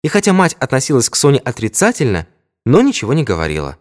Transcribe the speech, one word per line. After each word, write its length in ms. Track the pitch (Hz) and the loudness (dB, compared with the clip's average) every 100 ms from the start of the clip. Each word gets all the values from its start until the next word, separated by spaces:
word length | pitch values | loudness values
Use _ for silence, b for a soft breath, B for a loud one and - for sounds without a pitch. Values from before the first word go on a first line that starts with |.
И 40 | 151 | -2
хотя 260 | 202 202 | 0 2
мать 220 | 185 175 - | 2 2 -2
относилась 500 | 127 131 - 139 113 | -4 -2 0 0 0
к 60 | - | 0
Соне 240 | 147 143 | 2 2
отрицательно, 880 | - - 110 - 202 240 131 92 85 _ _ _ | -2 -6 -6 0 0 0 -2 -2 -6 _ _ _
но 180 | - 156 | 2 4
ничего 320 | 269 - 104 | 4 0 -2
не 100 | 151 | -2
говорила. 560 | 127 87 80 76 71 73 | 0 -2 -2 -4 -6 -10